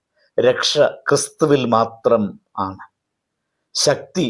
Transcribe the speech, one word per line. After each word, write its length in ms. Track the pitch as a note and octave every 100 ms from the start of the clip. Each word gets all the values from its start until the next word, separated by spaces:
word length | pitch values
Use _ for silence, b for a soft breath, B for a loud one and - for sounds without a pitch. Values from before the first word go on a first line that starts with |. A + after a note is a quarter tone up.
| _ _ _ -
രക്ഷ 360 | A#2+ B2 - D3 C#3 - -
ക്രിസ്തുവിൽ 560 | C#3+ - - D3+ C#3+ B2
മാത്രം 500 | A2+ A2+ - A#2+ A2+ G2+ - _ - F#2+
ആണ്. 180 | G2 - _ _ _ _ _ _ _ _ -
ശക്തി 500 | - C#3 - F#3 C3+